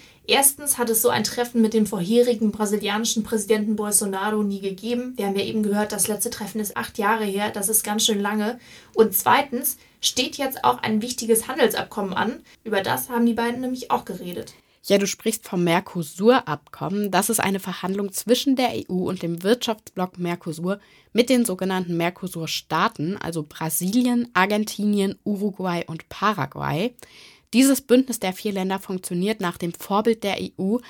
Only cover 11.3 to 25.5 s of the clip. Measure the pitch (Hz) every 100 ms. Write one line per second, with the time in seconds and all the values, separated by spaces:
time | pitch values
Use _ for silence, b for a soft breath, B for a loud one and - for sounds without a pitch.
11.3 | 220 - 262 220 - - - 196 185 -
12.3 | 285 b b 226 202 185 - - 240 233
13.3 | 233 233 254 254 254 - - - 175 175
14.3 | 170 - b b b - 196 202 - 220
15.3 | - - 185 175 175 202 175 156 - 214
16.3 | 254 - 147 _ - 151 202 202 185 202
17.3 | 220 190 190 196 175 180 196 202 - -
18.3 | 247 285 262 247 - - 180 185 185 170
19.3 | 170 190 247 - 214 - - 180 180 175
20.3 | 175 175 156 180 202 b b b 214 240
21.3 | 247 226 185 190 185 175 170 170 180 185
22.3 | 165 156 - - 160 214 - 151 196 -
23.3 | 165 151 - 160 - 180 233 247 240 233
24.3 | 180 190 208 214 - 208 202 196 - -
25.3 | 202 208